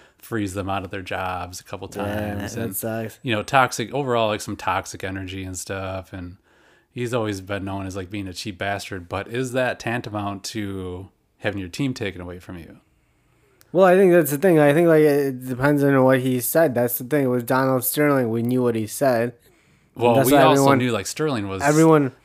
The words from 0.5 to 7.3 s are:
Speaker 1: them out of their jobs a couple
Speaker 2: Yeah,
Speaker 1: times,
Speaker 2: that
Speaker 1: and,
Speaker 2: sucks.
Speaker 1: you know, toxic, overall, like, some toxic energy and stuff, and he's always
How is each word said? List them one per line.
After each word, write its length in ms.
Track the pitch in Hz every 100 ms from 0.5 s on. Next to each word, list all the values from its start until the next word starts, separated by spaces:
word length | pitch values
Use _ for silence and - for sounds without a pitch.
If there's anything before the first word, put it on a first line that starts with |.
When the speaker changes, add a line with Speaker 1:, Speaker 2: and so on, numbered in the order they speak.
Speaker 1:
them 160 | 98 92
out 140 | 98
of 80 | 95
their 100 | 98
jobs 580 | 92 95 92 92 90 92
a 20 |
couple 260 | - 98 98 -
Speaker 2:
Yeah, 80 | 101 107 107 104
Speaker 1:
times, 180 | 107 113
Speaker 2:
that 60 |
Speaker 1:
and, 120 | 113 98
Speaker 2:
sucks. 440 | 113 113 110 -
Speaker 1:
you 100 | 131
know, 80 | 107
toxic, 520 | - 135 123 - 110
overall, 340 | 135 131 120 107
like, 140 | 104
some 160 | - 98
toxic 460 | 92 92 - 92
energy 400 | 95 95 92 95 95
and 120 | 92
stuff, 540 | - 95 95 95 -
and 260 | 95 90 92 _ _ _ _ _
he's 220 | 123 120
always 260 | 123 107